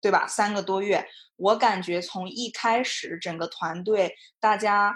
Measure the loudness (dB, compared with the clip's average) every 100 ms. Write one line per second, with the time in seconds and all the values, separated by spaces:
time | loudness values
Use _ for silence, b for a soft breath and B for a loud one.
0 | 2 2 2 0 0 0 -2 -2 2 0
1 | B B B -2 2 4 4 2 -2 -4
2 | -4 -8 -8 -8 -8 -4 0 2 0 -4
3 | -8 -8 -8 -6 -8 -6 -6 -4 0 0
4 | 0 B B _ 0 2 2 4 2